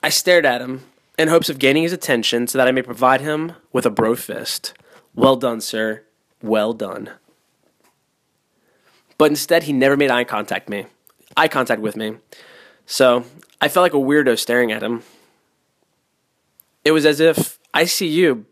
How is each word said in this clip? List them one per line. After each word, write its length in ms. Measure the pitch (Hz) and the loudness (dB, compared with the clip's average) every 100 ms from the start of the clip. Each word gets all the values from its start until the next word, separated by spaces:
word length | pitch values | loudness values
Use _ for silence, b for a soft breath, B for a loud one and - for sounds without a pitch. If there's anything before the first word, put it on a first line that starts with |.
I 60 | - | 0
stared 360 | 156 - 180 | -2 2 4
at 160 | 147 120 | 4 0
him 260 | 127 131 131 _ _ - | -6 -12 -14 _ _ -2
in 120 | 156 | 2
hopes 200 | 165 165 | 2 2
of 120 | 139 | 0
gaining 240 | 135 143 | 2 2
his 80 | 165 | 0
attention 560 | 175 - 127 107 120 120 | -4 -2 -2 0 -2 -2
so 100 | 131 | 0
that 80 | 127 | 2
I 60 | |
may 100 | 131 | 2
provide 380 | 127 120 127 131 | -4 0 2 2
him 320 | 143 151 160 170 _ | 0 -6 -6 -10 _
with 140 | 127 120 | -2 -2
a 40 | |
bro 260 | 104 110 120 | 0 -2 -2
fist. 580 | - - - - - - b b b | -6 -10 -8 -10 -12 -20 b b b
"Well 220 | - 131 131 | 0 2 2
done, 240 | 127 113 | -2 -6
sir. 420 | - 110 110 110 _ _ _ _ | -8 -6 -6 -6 _ _ _ _
Well 300 | 113 110 107 | -4 -2 -2
done." 380 | 113 104 95 104 - _ _ _ _ _ _ _ _ _ _ _ _ _ _ _ _ _ _ _ _ | -4 -8 -10 -16 -20 _ _ _ _ _ _ _ _ _ _ _ _ _ _ _ _ _ _ _ _
But 120 | 151 | 2
instead, 320 | 147 - 170 | 2 0 0
he 100 | 151 | 0
never 240 | 139 135 139 | 2 2 4
made 140 | 143 | 2
eye 140 | 120 | 0
contact 440 | 123 110 101 92 - | -2 -6 -6 -8 -8
me, 180 | 101 95 _ _ _ _ - | -10 -10 _ _ _ _ 0
eye 100 | 156 | 0
contact 340 | 147 123 113 | 0 -2 -2
with 140 | 107 | -4
me. 220 | 107 110 110 _ B B B B B _ | -6 -10 -10 _ B B B B B _
So 380 | - 131 123 120 - _ _ | 2 4 4 -2 -20 _ _
I 80 | 151 | -2
felt 160 | - | 2
like 100 | 180 | 2
a 100 | 143 | 2
weirdo 320 | 135 147 135 113 | 2 2 2 0
staring 360 | - 120 120 | 0 0 0
at 100 | 107 | -2
him. 220 | 104 117 - b b b b _ _ _ _ _ _ _ _ _ _ _ _ _ | -6 -8 -10 b b b b _ _ _ _ _ _ _ _ _ _ _ _ _
It 60 | 147 | 2
was 160 | 160 151 | 4 2
as 140 | 147 | 4
if, 380 | 160 151 160 - _ | 2 2 -4 -8 _
"I 100 | 151 | -2
see 220 | 170 - 180 | -2 -2 -2
you 400 | 156 180 123 101 | 2 2 0 -6